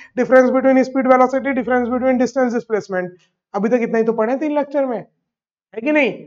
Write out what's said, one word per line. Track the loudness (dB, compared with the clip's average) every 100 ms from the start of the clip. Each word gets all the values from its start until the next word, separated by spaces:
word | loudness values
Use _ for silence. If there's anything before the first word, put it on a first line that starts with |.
| -8 -4
difference | 2 4 4
between | 2 2 2
speed, | 2 0 2
velocity, | 4 4 0 -2 -4
difference | -2 -2 -2
between | -2 0 0
distance, | 0 0 -2 -2
displacement। | -4 -6 -4 -6 -6 -12 _ _ _
अभी | -4 0
तक | 0
इतना | 0 0
ही |
तो | 0
पढ़े | 0 -2 -2
तीन | -4 -4
लेक्चर | -4 -4 -4
में, | -6
है | -12 _ _ _ _ _ _ -8
कि | -2
नहीं? | 0 0 -2